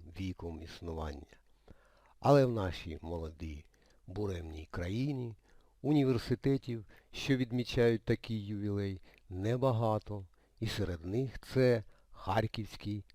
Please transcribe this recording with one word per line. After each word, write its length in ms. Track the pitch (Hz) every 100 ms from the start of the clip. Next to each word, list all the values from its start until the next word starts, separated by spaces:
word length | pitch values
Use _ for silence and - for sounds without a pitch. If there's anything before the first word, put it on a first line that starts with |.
| 85 87
віком 420 | 95 87 85 80
існування. 720 | 80 - 85 80 78 71 - - _ _ - - _ _ _ -
Але 260 | - 143 131
в 60 |
нашій 460 | 113 92 85 - 80
молодій, 640 | 82 85 80 78 80 76 - _ _ _ -
буремній 640 | 95 104 90 82 78 80
країні 680 | - 87 107 139 135 120 107 _ - _ _
університетів, 1000 | 135 151 131 120 - 120 139 135 - 117 104 - _
що 240 | - - 131
відмічають 680 | 123 123 120 - 117 113
такий 440 | - 117 - 110 101
ювілей, 540 | 104 104 101 98 95 - - -
небагато, 1000 | 92 104 123 131 113 113 107 - 104 95 _ _ -
і 60 | 110
серед 380 | - 92 82
них 340 | 87 113 131 -
це... 460 | - 131 127 117 - - _ - -
Харківський 760 | 101 110 - 101 - 104 104 -